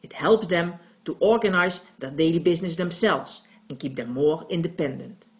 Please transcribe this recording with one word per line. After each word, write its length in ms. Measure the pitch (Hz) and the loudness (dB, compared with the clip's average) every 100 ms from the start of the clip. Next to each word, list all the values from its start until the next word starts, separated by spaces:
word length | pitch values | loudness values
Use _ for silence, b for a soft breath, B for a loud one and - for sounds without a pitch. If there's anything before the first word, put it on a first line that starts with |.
It 120 | - | -16
helps 340 | - 156 220 165 | -4 4 4 4
them 320 | 175 175 175 B B | 0 0 -6 B B
to 120 | - - | -10 0
organize 600 | 190 226 214 185 180 185 B B | 4 4 4 2 2 -2 B B
their 100 | 135 | -10
daily 300 | 143 160 165 | 0 2 4
business 340 | 180 170 185 | 2 2 -2
themselves 680 | 165 175 165 220 143 - - b b _ | -4 -4 0 2 0 -4 -14 b b _
and 100 | 135 | -10
keep 160 | 135 | -8
them 160 | 131 117 | -8 -8
more 340 | 123 147 160 - | 2 2 2 -4
independent. 760 | 180 170 - 147 131 131 - _ | -4 -4 -4 -6 -6 -12 -18 _